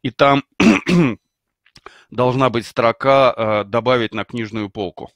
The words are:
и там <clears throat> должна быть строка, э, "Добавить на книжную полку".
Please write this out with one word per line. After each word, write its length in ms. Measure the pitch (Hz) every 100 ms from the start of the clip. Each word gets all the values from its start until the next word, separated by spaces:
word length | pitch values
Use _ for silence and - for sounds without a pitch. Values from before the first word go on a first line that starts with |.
и 80 | 135
там 320 | - 139 139 - _
<clears throat> 600 | 196 190 - 175 143 101 _ _ _ _ _ _ - _ _
должна 400 | - 127 131 131
быть 160 | 117 101
строка, 680 | - 117 113 139 135 127 110
э, 280 | 110 107
"Добавить 500 | 101 117 113 127 110
на 100 | 110
книжную 460 | 98 120 110 107 101
полку". 400 | 110 92 - -